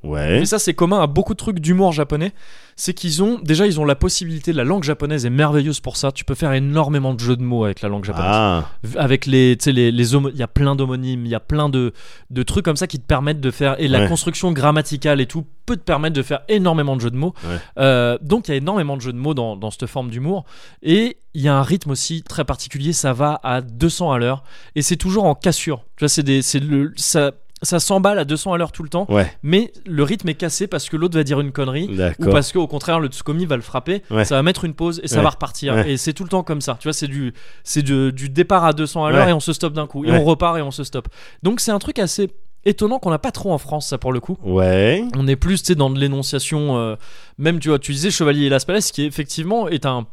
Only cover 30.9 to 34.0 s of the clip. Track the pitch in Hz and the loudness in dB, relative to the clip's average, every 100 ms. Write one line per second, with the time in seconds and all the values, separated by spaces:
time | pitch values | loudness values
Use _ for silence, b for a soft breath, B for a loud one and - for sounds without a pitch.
30.9 | 160 175 160 143 139 143 135 131 135 190 | -2 0 2 2 0 -2 -4 -4 -4 -4
31.9 | 95 90 - - 135 139 190 160 147 156 | 0 0 0 4 4 4 0 -2 -4 -2
32.9 | 165 147 - - 151 180 131 - 131 120 | 0 0 -4 -4 -2 0 -2 -2 -6 -4
33.9 | 196 | -4